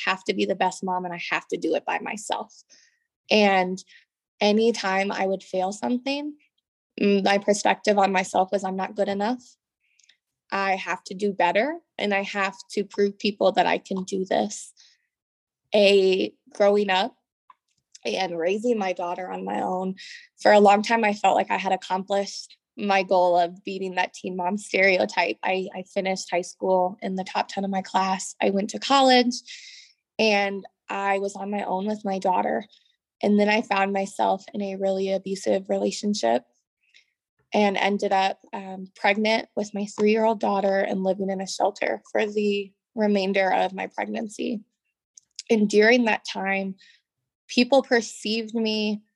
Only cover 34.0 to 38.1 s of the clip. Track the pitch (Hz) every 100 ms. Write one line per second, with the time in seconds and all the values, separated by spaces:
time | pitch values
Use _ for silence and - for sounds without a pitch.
34 | 196 - 196 196 - 208 196 190 196 190
35 | 190 190 190 190 220 196 196 196 202 -
36 | 208 208 226 240 - _ _ _ _ _
37 | _ _ _ _ _ 208 208 196 196 202
38 | 202